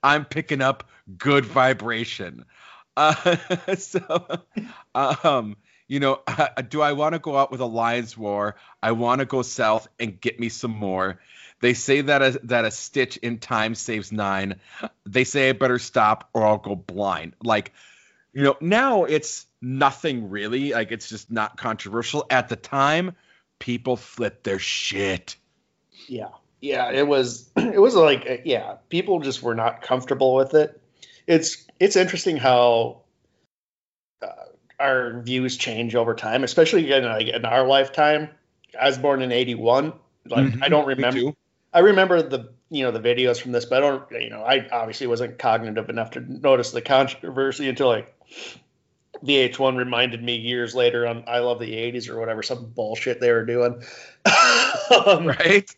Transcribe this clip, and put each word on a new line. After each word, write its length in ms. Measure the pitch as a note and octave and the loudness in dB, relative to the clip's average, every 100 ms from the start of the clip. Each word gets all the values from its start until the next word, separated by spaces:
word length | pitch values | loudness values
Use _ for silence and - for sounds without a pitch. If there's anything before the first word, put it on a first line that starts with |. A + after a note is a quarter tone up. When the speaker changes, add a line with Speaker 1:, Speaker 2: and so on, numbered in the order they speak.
Speaker 1:
I'm 220 | C#3 D3+ | 2 0
picking 360 | C#3+ D#3 - C#3+ | 0 -8 -6 -2
up 280 | C3+ C3+ - _ - F#2+ | -2 -2 -10 _ -20 -6
good 280 | C#3 C#3+ | 2 2
vibration." 1000 | A#2 F#2 C3 A#2 A2 A2+ A2+ - F2+ B1 B1 _ - - _ - | 2 2 2 2 -4 -6 -8 -10 -12 -14 -20 _ -20 -20 _ 2
Uh, 400 | D#3 D#3 F3+ E3+ - F3 | 2 4 2 0 -2 -6
<laughs> 200 | - F#3+ | -4 -6
so, 500 | - F#3 F3 E3+ - E3+ _ - G#3+ - - | -4 -6 -2 -4 -4 -12 _ -14 -12 -18 -8
um, 640 | B2 C3+ C#3 E3 C#3 G#2+ G#2 _ _ _ | -2 -2 0 0 0 -4 -14 _ _ _
you 140 | C#3 | -2
know, 200 | C#3 C3+ - | -2 -2 -6
<laughs> 420 | B2+ D3 - A#2 | -2 0 -2 -8
"Do 140 | D3+ | -2
I 100 | D3 | 0
wanna 280 | C#3+ D3+ E3 | 0 -2 -2
go 160 | - C#3 | -2 0
out 160 | C3+ | 0
with 80 | B2+ | -2
a 60 | B2 | -4
lion's 520 | A2+ A#2 A#2+ A#2 A2+ | -2 0 -2 -6 -8
roar? 380 | G#2+ G2+ G#2 G2+ - _ | -6 -2 -4 -6 -20 _
I 100 | A2+ | -2
wanna 320 | A2+ A#2+ B2+ | 0 0 0
go 180 | C3+ C3 | 0 -4
south 440 | B2 - A2 A2 - _ | -4 -2 0 0 -2 _
and 200 | A#2 F2+ | -10 -6
get 200 | A#2+ - | -6 -4
me 80 | A#2 | -8
some 240 | - A#2+ | -6 -8
more. 480 | A2 G2+ F#2 F#2+ F2+ _ - - _ | -6 -4 -2 -2 -4 _ -20 -20 _
They 140 | B2 | 0
say 280 | A#2+ - C#3 | 0 2 0
that 200 | C#3+ C#3+ | 2 2
a, 180 | C3+ C3 | 2 0
that 200 | A#2 A#2+ | -2 0
a 60 | A2+ | 0
stitch 460 | G#2+ - C#3 B2+ - | -4 -8 -4 -4 -4
in 200 | A#2+ A#2 | -8 -8
time 360 | - A#2 A2 A2 | -4 -2 -2 -4
saves 340 | - A2 G2+ | -6 -8 -6
nine. 480 | G#2+ G2+ F#2+ G2 F#2+ _ - - _ - | -6 -2 -2 -4 -8 _ -16 -16 _ -4
They 180 | A2+ | 0
say 240 | B2+ C#3+ C3 | 0 2 0
I 40 | |
better 260 | A2+ C3 B2 | 2 0 0
stop 500 | A#2 - G#2+ A2 - | 0 2 2 2 -2
or 100 | A2+ | 0
I'll 140 | G#2+ G#2+ | 2 2
go 160 | - | -2
blind." 600 | G2 - F#2 G2+ E2 E2 - | -10 -8 -6 -4 -4 -8 -12
Like, 300 | A#2 G#2+ - _ - _ _ _ _ | -2 -2 -2 _ -20 _ _ _ _
you 100 | C3+ | 0
know, 140 | C#3 C3+ | 2 2
now 440 | D#3+ G#3+ C4+ A3 | 0 2 2 2
it's 420 | D3 D3+ D3+ - - _ | 2 -2 -4 -14 -18 _
nothing 680 | B2 C3 C#3 - E3 B2+ G#2 | -8 0 0 0 -6 -6 -8
really. 440 | G2+ G#2+ B2 C#3 | -8 -6 -4 -2
Like, 200 | A#2 G#2+ | -4 -4
it's 160 | A2+ - | -8 -12
just 220 | A2 - | -16 -8
not 260 | A2+ G#2+ - | -6 -6 -6
controversial. 680 | B2 A2 G2+ A2+ A#2 D3 - | -8 -6 -6 -8 -4 -6 0
At 200 | B2+ B2 | 0 0
the 60 | A2+ | -10
time, 600 | - C#3 C#3 D#3+ F3+ F3+ _ _ _ _ | -6 0 2 0 -4 -10 _ _ _ _
people 380 | - A#2+ B2 B2 | -8 -6 -4 -6
flipped 480 | - - A2 - | -6 -6 -6 -6
their 140 | - G2 | -6 -6
shit. 800 | - - - G2 G2 F#2 - - _ _ _ _ _ _ - | -4 -6 -6 -4 -4 -4 -10 -20 _ _ _ _ _ _ -16
Speaker 2:
Yeah. 220 | B2 G2+ - _ _ | -14 -14 -18 _ _
Yeah, 300 | C#3+ C3 B2 | -6 -4 -2
it 160 | C3 C#3+ | 0 2
was, 400 | C#3 B2 A2+ - | 2 0 -4 -6
<clears throat> 40 | - | -2
it 240 | A#3+ G3+ | 0 6
was 140 | A3+ | 6
like, 340 | A3 D#3+ C3+ - | 8 6 4 -2
uh, 80 | B2 | -6
yeah, 320 | D#3+ A#2+ G2 G2 _ | -2 -2 -2 -14 _
people 300 | E3+ F#3 F3+ | -4 0 0
just 220 | C#3 C3 | -2 -6
were 120 | A#2+ | -4
not 260 | A2+ A2+ - | 0 -2 -2
comfortable 540 | - B2+ B2+ C3 C3 | -4 -4 -2 2 4
with 180 | C3 C3+ | 4 4
it. 260 | D#3 D3+ - _ _ - _ - | 4 2 -4 _ _ -20 _ 2
It's, 400 | D#3+ D#3+ - _ _ | 2 2 -8 _ _
it's 160 | F#3+ F#3+ | 2 4
interesting 400 | F3+ F3 G3 D3+ | 2 0 -4 0
how, 640 | C3 B2 A#2+ A#2 A2 - _ _ _ _ _ _ _ _ _ _ _ _ | 4 6 6 4 0 -6 _ _ _ _ _ _ _ _ _ _ _ _
uh, 60 | - - - _ _ _ | -14 -14 -20 _ _ _
our 440 | C#3 C3 A#2+ A#2 | 0 0 -2 -8
views 340 | A#2+ B2+ B2+ B2 | -4 -2 -2 -4
change 380 | - A2 A#2 | -6 -4 -2
over 200 | A#2+ A#2 | 0 0
time, 300 | A2+ A2 A#2+ | -2 -2 -2
especially 480 | B2+ - D#3+ E3 D3+ | 0 4 4 4 4
in, 120 | C#3 | 2
like, 240 | A#2+ A2 A2 | 2 -2 -2
in 180 | A#2 A#2 | -4 0
our 200 | A#2+ C3 | 2 4
lifetime. 640 | C#3 C3+ - D3+ D3+ D#3 _ _ _ _ - | 4 2 2 4 4 -2 _ _ _ _ 0
I 60 | C3+ | 0
was 120 | B2+ | 2
born 240 | C#3+ C3+ | 0 0
in 100 | B2+ | 0
eighty-one. 600 | B2 B2 A#2 A2+ B2+ D#3 - _ _ - | 0 0 0 2 2 2 -8 _ _ -4
Like, 180 | A#2 C3+ | 0 2
Speaker 1:
Mm-hmm. 160 | A#2 | 2
Speaker 2:
I 60 | C#3 | 2
don't 180 | D3+ C#3 | 2 2
Speaker 1:
Me 80 | |
Speaker 2:
remember. 260 | C3 B2 C3 | 0 0 0
Speaker 1:
too. 160 | B2+ D3+ _ _ _ | -2 -4 _ _ _
Speaker 2:
I 60 | F3 | 6
remember 420 | F#3+ G3 F#3+ F3 | 8 6 4 4
the, 320 | D3 C3 A#2 _ _ | 2 -4 -8 _ _
you 140 | D3 | -4
know, 60 | B2+ | -2
the 100 | A2 | 0
videos 400 | A2+ A#2+ B2+ A#2+ | 0 2 2 0
from 120 | B2+ | -2
this, 120 | A#2+ | -4
but 180 | A#2+ B2+ | 0 2
I 40 | C#3+ | 2
don't, 240 | C3+ - A2+ | 0 -8 -10
you 60 | A#2+ | -10
know, 140 | A2 | -8
I 260 | A2+ C3+ A2+ | 0 0 0
obviously 360 | A#2+ A2+ G#2 B2+ | -6 -6 -6 -4
wasn't 320 | A#2 A#2+ A#2+ | -2 -4 -4
cognitive 500 | A#2+ A2+ A2+ G#2+ G#2+ | 0 0 0 -8 -6
enough 220 | A2+ A2+ | -6 -6
to 100 | A#2+ | -8
notice 520 | B2 C3 C#3+ C3 A#2+ | -12 -4 2 2 2
the 100 | A#2+ | -6
controversy 840 | A#2 C3+ C3 - E3+ C3 C3+ C3+ C#3 | 2 2 2 -4 -10 -4 -4 -4 -6
until, 180 | B2+ C3+ | 0 2
like, 220 | A2 A2 _ _ - - - _ _ _ _ _ - | 2 -4 _ _ -20 -20 -20 _ _ _ _ _ -12
V 140 | C3 C#3+ | 0 2
H 220 | B2+ B2 | 2 0
one 180 | C3+ B2+ | -2 0
reminded 460 | B2 A#2+ B2 A#2 | -2 0 -2 -2
me 140 | A#2+ A#2+ | -8 -6
years 380 | A2+ B2 A#2+ | -6 -6 -4
later 320 | B2 A#2+ A#2+ A#2 | 2 2 2 -4
on 180 | A#2 A#2 | -6 -4
I 120 | A#2+ | -2
Love 220 | A#2+ A#2+ | -2 -4
the 140 | A#2 | -6
eighties 340 | A2 A#2+ B2 A#2 | -6 -6 -8 -10
or 100 | A2+ | -8
whatever, 240 | A2+ A2 | -6 -6
some 240 | A2 B2 A2+ | -6 -10 -10
bullshit 540 | A#2 G#2+ A2+ - A#2+ | -8 -8 -6 -6 0
they 100 | A#2+ | 2
were 140 | A#2 A2+ | 2 0
doing. 360 | A#2+ A#2+ A#2+ - - - _ - | 0 0 -2 -16 -20 -20 _ 2
<laughs> 60 | - - - - - - A#3+ G3+ | 6 6 4 2 -2 4 4 6
Um, 200 | F3 E3+ | 4 2
Speaker 1:
Right. 440 | C3+ E3 G3 G3 | 0 4 4 2